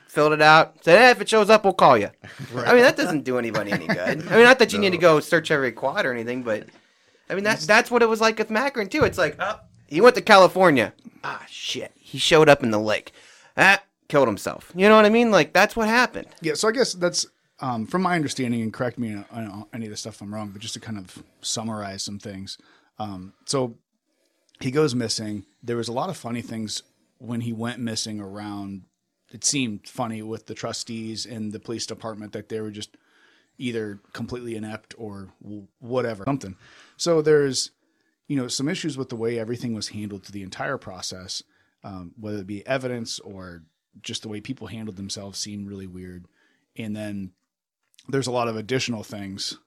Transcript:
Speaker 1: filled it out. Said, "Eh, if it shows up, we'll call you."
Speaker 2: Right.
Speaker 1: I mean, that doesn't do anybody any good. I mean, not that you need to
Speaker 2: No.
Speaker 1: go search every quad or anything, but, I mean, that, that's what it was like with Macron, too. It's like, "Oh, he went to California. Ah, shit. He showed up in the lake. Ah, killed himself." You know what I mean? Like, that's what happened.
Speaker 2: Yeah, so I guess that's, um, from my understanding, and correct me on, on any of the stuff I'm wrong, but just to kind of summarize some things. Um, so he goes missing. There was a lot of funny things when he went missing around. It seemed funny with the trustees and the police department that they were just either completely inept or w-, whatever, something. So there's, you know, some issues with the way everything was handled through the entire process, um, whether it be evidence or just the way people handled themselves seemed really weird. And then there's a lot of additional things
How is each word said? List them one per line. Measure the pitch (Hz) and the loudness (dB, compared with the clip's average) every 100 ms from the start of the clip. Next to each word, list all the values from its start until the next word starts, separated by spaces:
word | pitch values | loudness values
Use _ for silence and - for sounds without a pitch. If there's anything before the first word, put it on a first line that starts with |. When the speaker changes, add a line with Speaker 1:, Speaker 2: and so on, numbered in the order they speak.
| _ | _
Speaker 1:
filled | 156 151 | 2 4
it | 151 | 6
out. | 151 156 156 - | 8 8 6 0
Said, | 160 190 | 6 8
"Eh, | 247 | 8
if | 202 | 6
it | 202 | 4
shows | 220 202 | 4 6
up, | 220 | 6
we'll | 202 | 4
call | 180 170 117 | 6 6 6
you." | 101 - - - - | 2 -8 -20 -16 -12
Speaker 2:
Right. | 120 120 | -4 4
Speaker 1:
I | |
mean, | 247 | 6
that | 269 - | 6 4
doesn't | 190 151 | -2 -2
do | 123 123 | -2 -2
anybody | 117 104 101 | -2 -4 -2
any | - - | -4 -2
good. | 208 - 156 175 | -4 -2 -4 2
I | 214 | 6
mean, | |
not | 240 254 | 8 8
that | 214 | 4
you | 208 | 2
need | 196 | 0
to | 175 | 4
Speaker 2:
No. | |
Speaker 1:
go | 170 151 | 4 4
search | - 170 - | 2 0 2
every | 151 127 | 0 0
quad | 113 135 185 170 | -2 -4 -2 -2
or | |
anything, | 120 117 127 | -4 -6 -6
but, | 120 107 - _ _ _ _ _ - | -4 -4 -6 _ _ _ _ _ -8
I | 180 | -4
mean, | |
that, | 208 220 | -2 -2
that's | 156 220 240 | 2 2 4
what | 233 | 2
it | 226 | 2
was | 220 | 4
like | 220 220 | 2 0
with | 214 | -2
Macron, | 220 277 247 196 | -2 -2 -4 -4
too. | 311 | 0
It's | 226 - | 0 2
like, | 156 - | -2 -2
"Oh, | 196 214 _ _ _ | -8 -8 _ _ _
he | 151 | 6
went | 240 202 | 6 6
to | |
California. | 180 196 175 185 185 135 98 - - - | 8 8 8 6 4 4 2 -4 -20 -14
Ah, | - - - | -12 -12 -14
shit. | - - - - _ | -12 -10 -8 -10 _
He | - 135 | -14 -4
showed | - 160 151 | 4 8 8
up | 143 | 6
in | 120 | 4
the | 107 | 0
lake. | 107 101 - - - - _ - | 0 -2 -4 -20 -20 -20 _ 2
Ah, | 185 196 - _ - | 4 4 -2 _ -2
killed | 147 120 | 2 2
himself." | 98 92 - - 175 | 0 -6 -10 -10 2
You | 202 | 6
know | 220 | 8
what | 208 | 6
I | |
mean? | 233 240 | 4 4
Like, | 190 143 | 4 4
that's | 175 208 233 | 4 2 0
what | 214 | 0
happened. | 233 233 202 - - | 2 0 -4 -14 -8
Speaker 2:
Yeah, | 156 151 | -6 0
so | 214 | 0
I | |
guess | 254 - | 0 -2
that's, | 180 175 - - _ _ _ | -2 -2 -2 -6 _ _ _
um, | 131 117 110 | -6 -6 -4
from | 180 | -2
my | 185 175 | 0 0
understanding, | 139 - 120 120 | -2 -2 -2 -2
and | 110 | -4
correct | - 123 123 | -4 -6 -4
me | 113 | -8
on, | 101 98 | -8 -12
on | 117 104 101 107 117 | -12 -12 -12 -14 -12
any | 110 | -10
of | |
the | 104 | -12
stuff | 113 104 | -14 -14
I'm | 101 | -12
wrong, | 107 104 | -10 -10
but | 101 | -12
just | 110 | -12
to | - | -12
kind | 110 104 | -10 -12
of | 92 - - _ | -12 -20 -20 _
summarize | - 120 113 107 98 98 | -8 -6 -6 -8 -8 -10
some | - 101 | -12 -12
things. | 107 95 98 - _ _ _ - | -12 -12 -14 -16 _ _ _ -12
Um, | 104 95 92 _ - | -10 -10 -16 _ -6
so | 139 127 117 _ _ _ _ _ _ _ - | -4 -4 -8 _ _ _ _ _ _ _ -10
he | 131 | -2
goes | 143 151 123 | 0 2 0
missing. | 113 - 107 104 - _ | -4 -4 -6 -8 -12 _
There | 120 117 | -6 -4
was | 113 | -4
a | |
lot | 120 185 | -4 -6
of | 160 | -8
funny | 123 117 | -8 -10
things | - 113 107 - - _ _ _ | -8 -10 -8 -10 -12 _ _ _
when | 110 120 | -10 -6
he | 120 | -6
went | 110 117 120 | -6 -8 -6
missing | 117 110 113 104 | -6 -6 -6 -8
around. | 98 101 104 101 98 98 90 _ _ _ _ | -10 -12 -10 -10 -10 -14 -16 _ _ _ _
It | 107 - | -6 -4
seemed | 143 120 104 - | -2 -4 -6 -10
funny | - 117 110 | -6 -6 -6
with | 107 110 - | -10 -12 -12
the | |
trustees | 110 117 - - 113 110 107 107 | -10 -10 -8 -10 -10 -10 -10 -10
and | 113 107 | -10 -8
the | 104 | -10
police | - 113 - | -10 -8 -8
department | 104 113 107 107 | -10 -10 -10 -12
that | 110 - | -12 -10
they | 110 | -8
were | 107 | -8
just | 104 101 _ _ _ _ _ _ - | -10 -14 _ _ _ _ _ _ -8
either | 127 113 107 101 _ | -6 -6 -8 -12 _
completely | - 117 123 120 110 | -12 -10 -10 -10 -10
inept | 107 107 - - | -10 -12 -16 -16
or | 107 98 95 _ | -14 -14 -18 _
w-, | 101 104 98 _ | -18 -18 -18 _
whatever, | 120 127 120 101 98 | -6 -4 -4 -4 -4
something. | 139 98 95 _ - _ - | -4 -8 -16 _ -20 _ -4
So | 175 165 | 0 2
there's, | 151 151 139 123 - _ _ _ _ _ - | 4 4 4 -2 -6 _ _ _ _ _ -6
you | 143 | -4
know, | 120 | -4
some | - 139 | -4 -4
issues | 180 160 135 | -4 -6 -6
with | 127 | -8
the | 113 | -4
way | 117 117 | -4 -4
everything | 110 120 123 | -6 -6 -6
was | 107 - | -6 -8
handled | 104 104 98 - | -10 -10 -12 -14
through | |
the | 98 | -14
entire | 95 - 143 131 | -12 -8 -6 -8
process, | - 90 - 92 92 - - _ _ _ | -10 -14 -12 -12 -12 -14 -14 _ _ _
um, | 101 92 87 - | -16 -14 -16 -14
whether | 107 104 | -10 -10
it | 95 | -10
be | 104 123 | -10 -4
evidence | 135 127 123 113 - | -4 -4 -8 -8 -12
or | - 95 90 85 78 _ _ 104 | -14 -16 -16 -18 -20 _ _ _
just | - 110 | -12 -10
the | 110 | -10
way | 104 | -10
people | 117 127 107 | -10 -12 -12
handled | 113 110 95 | -12 -12 -12
themselves | 95 107 98 95 | -12 -12 -12 -12
seemed | 107 104 98 | -10 -10 -10
really | 101 95 | -12 -14
weird. | 90 92 90 90 _ _ _ _ - | -14 -16 -16 -20 _ _ _ _ -12
And | 110 | -8
then | 107 107 101 92 _ _ _ _ _ _ _ - | -8 -8 -10 -12 _ _ _ _ _ _ _ -6
there's | 135 127 | -4 -2
a | |
lot | 123 117 | -2 -2
of | 110 | -4
additional | 104 131 - 110 | -4 -4 -4 -8
things | 101 104 98 98 - - | -10 -12 -12 -10 -10 -12